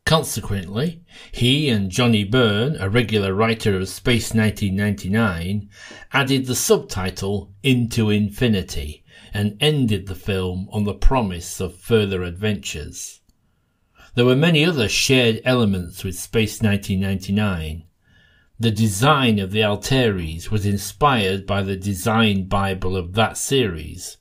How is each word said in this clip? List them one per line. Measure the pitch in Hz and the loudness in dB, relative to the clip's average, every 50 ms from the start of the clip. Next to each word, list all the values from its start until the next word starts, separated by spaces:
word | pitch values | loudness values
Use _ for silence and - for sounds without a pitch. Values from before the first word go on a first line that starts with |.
| - | 0
Consequently, | - 156 165 - - - 110 92 - 104 98 90 85 98 110 147 175 165 - - _ - - - - | 2 2 2 2 0 -6 -6 -6 -4 -4 -4 -6 -6 -4 -4 -4 -4 -4 -8 -14 _ -20 -20 -20 -12
he | - - 120 123 131 147 156 139 | -4 0 2 4 4 4 2 2
and | 117 104 98 95 | 0 0 0 -2
Johnny | 92 127 123 120 113 104 104 | 0 2 2 4 4 2 2
Byrne, | 95 110 131 123 107 101 104 117 143 160 - | 2 2 2 4 4 2 2 0 -2 -2 -2
a | 98 98 | -2 0
regular | 101 123 120 98 110 107 98 98 95 | 2 2 2 2 2 0 0 0 0
writer | 98 113 113 113 113 - 110 98 92 | 0 0 0 0 0 0 0 0 0
of | 95 95 | -2 -4
Space | - - - 131 120 110 - - - | -8 -4 -2 0 0 0 0 0 0
nineteen | 113 110 107 101 - 104 98 92 | 2 2 2 0 0 -2 -2 -2
ninety-nine, | 98 104 104 101 101 - 90 98 113 117 104 87 82 85 90 101 104 101 - - - - - - - - - | 0 0 -2 -2 -2 -4 -2 0 2 2 0 0 -4 -4 -4 -4 -6 -6 -8 -16 -20 -20 -20 -20 -20 -10 -4
added | - 135 135 123 135 131 123 | -2 0 0 2 0 0 0
the | 123 123 | -2 -4
subtitle | - - - 220 180 - - - 95 92 95 - - 101 98 104 101 - - - - - | -2 2 2 2 2 2 -2 -6 -6 -4 -4 -6 -6 -4 -4 -4 -4 -6 -8 -10 -4 2
Into | 135 131 123 120 113 - 117 110 104 | 2 2 2 2 0 0 0 2 2
Infinity | 104 104 107 101 - - - 117 - 95 - - - - 71 73 - - _ _ - - - - - | 2 2 2 0 -2 0 0 2 2 0 -2 -4 -6 -8 -8 -8 -10 -14 _ _ -20 -20 -16 -10 -4
and | 104 104 104 - - | -2 -2 -2 -2 0
ended | 147 151 156 143 131 110 104 95 92 95 | 0 2 2 2 2 2 0 -2 -4 -6
the | 92 | -12
film | - - - 98 95 92 92 90 92 95 - | -10 -4 -4 -2 -2 -2 -4 -4 -6 -8 -6
on | - 107 104 | -4 -4 -2
the | 101 95 | -2 2
promise | - - - 139 131 113 95 90 85 85 - - - | 6 6 6 6 6 0 -2 -4 -6 -10 -10 -8 -8
of | 95 87 - - | -8 -8 -8 -10
further | - - 120 110 104 98 98 90 | -4 2 2 2 2 2 0 -2
adventures. | 90 90 85 92 104 107 104 85 - - - 78 73 78 78 - - - - - _ _ _ _ _ _ _ _ _ _ _ _ _ _ _ - - - - | -4 -6 -6 -4 -2 -2 -2 -2 -6 -8 -10 -10 -10 -12 -14 -14 -14 -16 -16 -20 _ _ _ _ _ _ _ _ _ _ _ _ _ _ _ -20 -20 -6 0
There | 123 120 | 2 4
were | 123 127 | 4 6
many | 135 156 175 170 147 147 | 6 4 4 6 4 4
other | - 170 135 110 98 | 4 2 2 0 0
shared | - - - - 135 131 123 117 110 107 - | 0 0 2 4 4 4 4 4 2 0 0
elements | 127 127 123 117 104 95 92 87 85 - - - | 0 2 2 2 2 0 0 -4 -8 -10 -10 -8
with | 95 90 | -8 -8
Space | - - - - 117 110 107 - - | -8 -8 -4 0 0 0 0 0 0
nineteen | 113 104 101 101 - - 101 95 | 0 0 0 0 -2 -2 -2 -2
ninety-nine. | 98 95 98 92 92 - 98 104 107 104 92 85 80 76 78 82 - _ _ _ _ _ _ _ _ _ _ _ _ _ _ - | 0 -2 -2 -4 -4 -2 -2 0 0 0 -2 -2 -4 -6 -8 -10 -12 _ _ _ _ _ _ _ _ _ _ _ _ _ _ -2
The | 113 113 | 0 0
design | 104 98 113 107 95 95 120 143 156 139 135 120 110 101 | 2 2 2 0 0 2 4 4 4 4 4 2 2 2
of | 95 92 | 0 -2
the | 101 107 110 | 0 0 2
Altaires | 104 104 101 - - 135 135 127 113 98 92 85 80 80 82 - - | 2 0 -2 -2 0 2 2 2 2 2 0 -4 -6 -8 -10 -6 -4
was | 107 104 95 | -2 -2 0
inspired | 101 101 98 - - - - 147 147 131 113 101 92 95 98 92 | 0 -2 -2 -4 -6 -4 0 2 2 2 2 2 0 0 -2 -4
by | - 98 98 | -4 -2 -2
the | 98 95 98 | -2 -2 -4
design | 92 90 104 98 90 - 110 110 113 113 107 101 98 92 92 | -4 -4 -4 -4 -2 -2 0 2 4 4 4 2 0 -2 -2
bible | 101 98 98 98 95 90 - 92 95 | -2 -2 0 -2 -2 -2 -4 -2 -2
of | 95 87 87 90 | -4 -4 -4 0
that | 113 110 - - - | 0 0 0 0 -4
series, | - - 139 135 123 101 85 78 78 76 80 90 - - - - | -4 0 0 2 2 0 -2 -6 -10 -12 -14 -14 -14 -16 -16 -18